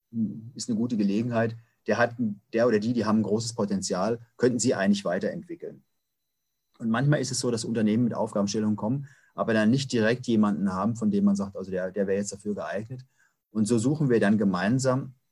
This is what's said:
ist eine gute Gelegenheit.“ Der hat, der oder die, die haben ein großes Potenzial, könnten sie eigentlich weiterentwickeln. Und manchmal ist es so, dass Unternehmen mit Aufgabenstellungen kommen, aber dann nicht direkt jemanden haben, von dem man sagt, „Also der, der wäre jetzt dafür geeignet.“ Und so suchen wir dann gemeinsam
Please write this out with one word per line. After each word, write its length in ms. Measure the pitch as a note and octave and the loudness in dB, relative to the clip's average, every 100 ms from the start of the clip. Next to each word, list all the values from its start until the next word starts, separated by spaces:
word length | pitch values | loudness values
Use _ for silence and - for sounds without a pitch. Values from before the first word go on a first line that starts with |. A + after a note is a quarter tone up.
| _ A#2 G#2+ - A#2 | _ -4 -4 -4 -14
ist 140 | - A#2 | -12 -4
eine 80 | G#2+ | -2
gute 200 | B2 G#2+ | -2 0
Gelegenheit.“ 600 | G2+ G2+ A#2+ A#2 A2+ A2+ - _ - | 0 0 0 0 -2 -4 -16 _ -4
Der 120 | G#2+ | 2
hat, 160 | A#2+ A#2 A2+ G2+ _ | 0 0 -4 -4 _
der 140 | A2+ B2 | 0 4
oder 140 | A2 | 4
die, 120 | A2 | 2
die 120 | A#2+ | 0
haben 160 | G#2+ A2 | 2 2
ein 20 | |
großes 320 | G2 G#2+ A#2 | 2 0 -2
Potenzial, 640 | - G#2 G2 F#2 F#2 G2+ A#2+ - _ | -4 -2 -2 -2 -2 -2 -4 -8 _
könnten 220 | B2 A#2+ | 2 2
sie 160 | B2+ | 0
eigentlich 300 | F2+ G2 G2+ | 2 2 2
weiterentwickeln. 800 | F2 F#2 G2 E2+ - E2+ D#2+ - _ _ _ _ _ _ _ _ _ _ | 0 -2 -4 -6 -10 -12 -12 -16 _ _ _ _ _ _ _ _ _ _
Und 120 | A2+ | -2
manchmal 300 | A2+ C#3 D3 | 0 2 2
ist 120 | B2+ | 0
es 80 | B2 | -4
so, 100 | B2 | -2
dass 140 | A2+ | -2
Unternehmen 400 | - A2+ G#2+ A2 | -2 0 2 2
mit 100 | A#2+ | 0
Aufgabenstellungen 600 | - G#2+ G#2 G2+ A2 G#2+ G#2+ | 0 -2 0 0 0 0 0
kommen, 300 | G#2+ C#3 C#3 - _ | -2 -4 -6 -16 _
aber 200 | - G#2 | -6 0
dann 160 | A2 G#2+ | 2 4
nicht 220 | C3 C3+ | 2 2
direkt 340 | A#2+ G#2+ B2 B2 | 2 2 0 2
jemanden 460 | A2 G#2 F#2+ G2 | 2 2 2 -2
haben, 240 | F#2 G#2+ A2+ | 0 -2 0
von 140 | G#2+ | 0
dem 140 | G2+ | 2
man 120 | G2+ G2 | 2 2
sagt, 200 | G2 F#2+ | -2 -8
„Also 140 | F#2+ | -6
der, 200 | F#2 F#2 | -4 -4
der 160 | G2 G2 | -2 -2
wäre 120 | G2 | -2
jetzt 140 | G2+ | -4
dafür 220 | - G#2 | -8 -8
geeignet.“ 520 | G2+ D#2+ F#2 A2 C3 - _ _ _ _ | -6 -6 -8 -8 -12 -16 _ _ _ _
Und 160 | G#2+ G#2 | -2 2
so 120 | A#2+ | 2
suchen 320 | B2 D3+ C#3 | 2 0 2
wir 100 | A2+ | 4
dann 180 | G2+ G#2+ | 4 4
gemeinsam 760 | G2+ F2+ F#2+ C3 C3 C3 - - _ | 2 2 2 2 2 0 -4 -14 _